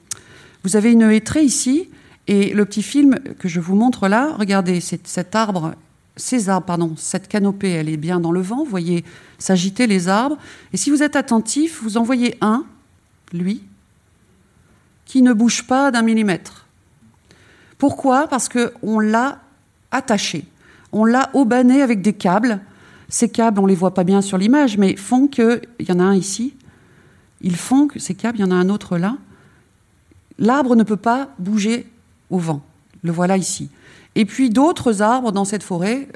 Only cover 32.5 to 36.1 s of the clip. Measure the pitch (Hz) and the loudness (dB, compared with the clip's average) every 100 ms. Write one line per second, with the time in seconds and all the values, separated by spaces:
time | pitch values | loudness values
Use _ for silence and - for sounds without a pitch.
32.5 | 143 - _ _ - 165 165 180 190 165 | -6 -8 _ _ -10 -6 -2 0 0 -2
33.5 | - 143 - - - _ - 214 - 262 | -8 -12 -16 -20 -20 _ -2 -2 0 0
34.5 | 214 302 349 247 202 208 254 247 196 196 | 4 2 2 -2 0 2 0 0 -2 -4
35.5 | 208 - 180 190 254 269 | -6 -6 -4 -2 -4 -8